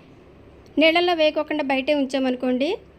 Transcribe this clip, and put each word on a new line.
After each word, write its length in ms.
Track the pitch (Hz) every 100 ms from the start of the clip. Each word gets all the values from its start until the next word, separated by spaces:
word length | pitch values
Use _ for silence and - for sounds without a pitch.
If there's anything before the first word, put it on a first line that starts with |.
| - - - - - - - -
నీళ్ళల్లో 360 | 320 339 349
వేయకోకుండా 500 | 330 311 311 302 302
బయటే 300 | 277 269 262
ఉంచామనుకోండి, 840 | 294 269 277 262 247 254 254 294 466 -